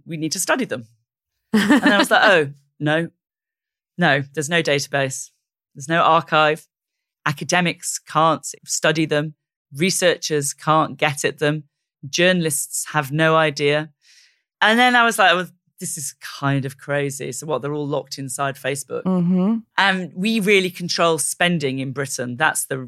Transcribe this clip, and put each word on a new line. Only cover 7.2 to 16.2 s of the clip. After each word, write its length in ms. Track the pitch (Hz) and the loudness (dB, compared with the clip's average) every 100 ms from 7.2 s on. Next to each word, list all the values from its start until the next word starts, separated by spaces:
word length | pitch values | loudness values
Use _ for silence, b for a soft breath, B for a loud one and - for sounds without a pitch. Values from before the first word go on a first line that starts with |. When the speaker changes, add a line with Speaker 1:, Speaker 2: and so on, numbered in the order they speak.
| - | -6
Speaker 1:
Academics 720 | 147 151 175 175 - - - | -6 0 2 2 -2 -8 -10
can't 460 | - 156 160 151 - - - | -4 0 2 0 -4 -16 -8
study 400 | - 156 156 156 | -2 0 0 0
them. 280 | 147 156 - _ _ _ 135 | -2 -4 -10 _ _ _ -2
Researchers 800 | 185 - 180 - - 151 143 | -2 2 2 0 -2 -2 -4
can't 440 | - - 156 151 139 | -6 0 2 0 -2
get 280 | 151 143 - | -2 0 -4
at 140 | - | -2
them. 240 | 147 156 - _ _ _ 139 | -2 -2 -8 _ _ _ -10
Journalists 800 | 156 175 180 160 147 - - - | 0 2 2 0 -4 -6 -8 -4
have 200 | 156 139 | -4 -2
no 240 | 147 160 160 | 0 2 4
idea." 560 | 156 147 143 147 156 _ b b b b b _ | 2 0 0 0 -2 _ b b b b b _
And 160 | 202 226 | 2 6
then 180 | 247 247 | 4 6
I 80 | |
was 140 | 233 220 | 4 4
like, 160 | 190 | 4
"Well, 140 | 175 180 - _ _ | 4 0 -10 _ _
this 180 | 180 - | -10 -8
is 160 | 139 - | -10 -12